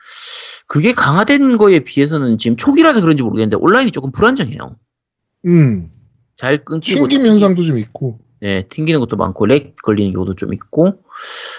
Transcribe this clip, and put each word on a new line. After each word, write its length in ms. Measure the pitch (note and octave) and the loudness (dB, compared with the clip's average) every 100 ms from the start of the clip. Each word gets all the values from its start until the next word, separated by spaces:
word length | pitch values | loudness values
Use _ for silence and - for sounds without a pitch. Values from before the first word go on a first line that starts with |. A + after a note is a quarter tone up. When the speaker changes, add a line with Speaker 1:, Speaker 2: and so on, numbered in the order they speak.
| - - - - - - - | -20 -16 -14 -14 -16 -18 -6
Speaker 1:
그게 260 | D3 G#3 | 0 0
강화된 640 | - C#3 E3 A3 C#4+ C4+ A#3 | 0 0 2 2 2 2 4
거에 240 | G#3 E3+ | 4 4
비해서는 580 | - C#3 C#3+ D#3 B2+ A2 | 0 -2 0 0 0 0
지금 180 | A#2 A#2 | 0 -2
초기라서 440 | D4 C#4+ D#4+ A#3+ | 2 4 4 4
그런지 220 | E3 D3 | 2 2
모르겠는데 340 | A#2 A2 A2 G#2 | 0 -2 -2 0
온라인이 300 | D#3+ A#3+ B3 | 2 2 0
조금 220 | D3+ C3+ | -4 -8
불안정해요. 640 | - A3 C4+ B2+ D3 C3 - _ _ _ _ _ _ F3 | -2 0 0 -4 -10 -14 -18 _ _ _ _ _ _ 2
Speaker 2:
음. 440 | E3+ C3+ G2 E2 - _ _ _ _ | 4 4 0 -8 -18 _ _ _ _
Speaker 1:
잘 280 | B2 D3 | -2 -2
끊기고 440 | - D#3+ - C#4+ C4+ | -4 -8 -4 0 0
Speaker 2:
튕김 100 | C#4 | 2
Speaker 1:
튕기-, 100 | A#3 | 4
Speaker 2:
현상도 320 | G#3 G3 F3+ | 4 4 2
좀 160 | E3 B2 | 0 -2
있고. 420 | G#2 - C3 A2 _ _ | -6 -8 -10 -10 _ _
Speaker 1:
네, 260 | G2+ F#2+ F#2+ | -6 -4 -6
튕기는 320 | - D#3 D#3 | -6 -2 0
것도 160 | A2+ G2+ | -2 -2
많고 300 | F2+ - G#2 | -4 0 2
렉 280 | C#3+ - - | 2 0 -6
걸리는 300 | - G#2+ G2+ | -2 0 -2
경우도 240 | F#2 F#2 F#2+ | -4 -6 -6
좀 160 | G2+ | -8
있고, 480 | G2 - D3+ F3+ - _ - - - - | -10 -6 0 0 -2 _ -20 -16 -14 -14